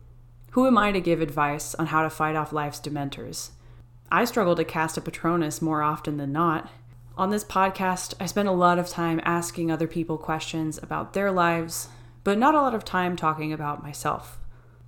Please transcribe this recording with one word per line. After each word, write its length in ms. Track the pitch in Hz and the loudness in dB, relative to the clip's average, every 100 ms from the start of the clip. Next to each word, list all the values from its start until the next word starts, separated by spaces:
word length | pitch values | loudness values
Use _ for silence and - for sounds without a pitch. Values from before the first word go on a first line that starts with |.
| - - - - - | -20 -20 -20 -20 -2
Who 140 | 247 262 | 4 6
am 120 | 226 | 6
I 140 | 208 | 4
to 80 | 196 | 2
give 200 | 175 160 | 2 2
advice 540 | 160 147 147 147 - | 2 0 0 0 -6
on 140 | - 160 | -4 0
how 140 | 156 | 2
to 60 | 160 | 0
fight 280 | 156 156 156 | 0 -2 0
off 180 | 151 | -2
life's 260 | 151 147 139 | -4 -4 -6
Dementors? 720 | 147 147 139 - 113 160 - - - - - - - | -6 -4 -4 -6 -10 -10 -12 -16 -20 -20 -20 -14 0
I 140 | 175 | 2
struggle 320 | 240 240 180 170 | 2 4 4 4
to 80 | |
cast 320 | 165 165 160 - | 0 0 -2 -2
a 60 | |
Patronus 580 | 160 - 165 170 151 147 | -8 -4 0 2 0 -2
more 220 | 160 151 | 0 2
often 340 | 151 156 - 147 | 0 0 -4 -4
than 160 | 139 | -2
not. 380 | 147 170 156 - - - - - - | 2 2 0 -4 -16 -20 -20 -12 -2
On 100 | 190 | 0
this 160 | 208 | 0
podcast, 680 | - 190 190 190 185 180 - - | 0 2 2 2 -2 -2 -6 -6
I 60 | |
spend 240 | 175 208 202 | -2 0 2
a 40 | |
lot 260 | 180 175 175 | 4 4 4
of 100 | 175 | 0
time 320 | - 170 165 | -2 -2 0
asking 460 | - 170 170 - 165 | 0 0 -2 -4 -2
other 160 | 156 165 | 0 -2
people 300 | 170 165 156 | -2 -4 -4
questions 640 | - 156 - 160 156 151 | -4 -6 -4 -4 -4 -6
about 300 | - 156 - | -6 -6 -4
their 180 | 190 202 | -2 0
lives, 580 | 185 170 165 165 - - - - - | 2 2 2 -2 -8 -10 -14 -20 -4
but 160 | 196 202 | 0 4
not 160 | 269 | 6
a 80 | 302 | 6
lot 120 | 269 | 4
of 100 | 220 - | 0 -2
time 280 | 185 180 | -2 0
talking 380 | 175 160 151 151 | 0 0 0 -2
about 300 | 156 147 147 | -4 -4 -6
myself. 560 | 151 143 151 - - - - - - - | -8 -6 -2 -4 -6 -12 -12 -14 -20 -20